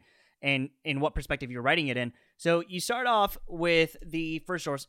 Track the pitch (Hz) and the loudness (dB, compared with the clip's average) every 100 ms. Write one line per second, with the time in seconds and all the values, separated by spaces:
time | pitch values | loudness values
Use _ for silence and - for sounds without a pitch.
0 | _ _ _ _ 139 135 135 _ - 139 | _ _ _ _ 0 0 0 _ -4 0
1 | 151 - 139 143 127 123 123 170 143 123 | 0 -2 -4 -6 -6 -2 2 2 2 -2
2 | 120 - _ - 170 170 175 180 - 240 | -4 -8 _ -4 0 0 0 -6 -4 -2
3 | 247 226 202 - - 170 170 165 160 - | 2 4 2 0 -10 -2 4 4 4 0
4 | 170 165 160 160 - 175 151 139 | -8 -6 -4 -6 -6 -6 -4 -6